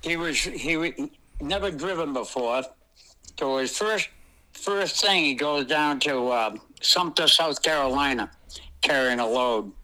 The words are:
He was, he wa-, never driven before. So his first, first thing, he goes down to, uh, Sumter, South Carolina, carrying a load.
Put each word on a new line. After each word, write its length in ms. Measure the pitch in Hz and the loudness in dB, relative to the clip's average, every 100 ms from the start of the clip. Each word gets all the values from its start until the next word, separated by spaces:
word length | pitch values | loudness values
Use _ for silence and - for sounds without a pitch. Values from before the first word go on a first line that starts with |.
He 140 | 165 170 | -2 -2
was, 220 | 170 139 | 0 -2
he 380 | - - 151 160 | -2 -4 -2 0
wa-, 300 | 165 - 294 - - - | 0 -4 -8 -10 -16 -10
never 300 | 143 196 196 | -4 -2 -2
driven 420 | 156 175 180 160 | -4 -4 -4 -2
before. 500 | 131 107 - 117 123 131 - _ _ - _ - - | -4 -4 -4 0 0 -4 -14 _ _ -20 _ -20 -6
So 200 | 139 135 | -2 0
his 180 | 131 - | -2 -2
first, 320 | 214 214 - - - _ _ | 0 0 -2 -8 -20 _ _
first 480 | - - 202 190 - | -10 -4 -2 -2 0
thing, 240 | 202 185 | 2 4
he 100 | 151 | 2
goes 320 | 131 147 147 127 | 0 0 0 0
down 320 | 151 151 139 | 2 2 0
to, 280 | 147 135 123 | 0 0 2
uh, 260 | 123 110 107 - - | 2 0 -4 -18 -6
Sumter, 460 | - 175 175 147 156 | 2 2 2 0 4
South 340 | - 165 143 | 4 4 0
Carolina, 680 | - 156 135 131 143 127 104 - - - - - | 2 2 2 2 2 0 -4 -8 -20 -18 -18 -6
carrying 380 | - 143 131 120 | 0 2 2 2
a 60 | 117 | 0
load. 460 | 123 127 113 104 - | 2 2 2 -2 -12